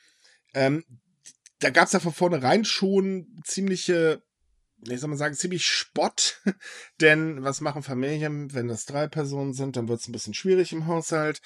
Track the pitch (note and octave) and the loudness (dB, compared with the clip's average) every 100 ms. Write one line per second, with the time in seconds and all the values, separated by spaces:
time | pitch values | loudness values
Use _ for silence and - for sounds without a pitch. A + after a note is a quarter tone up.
0 | _ _ _ _ _ C3+ C3+ D3+ - - | _ _ _ _ _ 0 2 2 -4 -18
1 | _ _ - - _ _ C#3+ C3 F3 F#3 | _ _ -20 -20 _ _ 2 4 4 2
2 | E3 - F3+ D#3+ B2 F#3+ G#3+ - F#3+ G3 | 0 0 0 2 4 4 2 0 2 2
3 | F#3+ F#3+ E3 - - - G3 F#3 - E3+ | 2 -2 -8 -14 -8 -4 -2 -2 0 2
4 | D#3+ D3 _ _ _ _ _ _ - B2 | 4 2 _ _ _ _ _ _ -8 -6
5 | D3+ C#3+ D3 C#3+ F3+ F3+ - - - - | -4 -2 -2 -2 -4 -2 0 -2 -2 0
6 | F#3+ - - - G3+ - - - - - | 0 0 -2 0 -4 -4 -8 -18 -18 4
7 | D#3 D#3 D#3+ C#3+ C3+ C3+ D3+ D3 C#3 B2+ | 6 6 4 -2 -4 -4 -4 -4 -4 -2
8 | C3+ D3+ D#3 D3 C#3+ C3+ A#2 A2+ - C#3+ | -2 -2 -2 -4 -6 -4 -4 -6 -6 -4
9 | D3+ D#3 C#3 C#3 C#3 C3 C3+ B2+ A2+ A#2 | -2 -2 -4 -2 -4 -4 -4 -4 -2 -4
10 | - A#2 - - F#3+ F#3 E3+ E3 D#3+ E3 | -4 -10 -8 -4 2 2 2 -2 -2 -2
11 | - D#3+ D3+ D3+ | 0 0 0 -4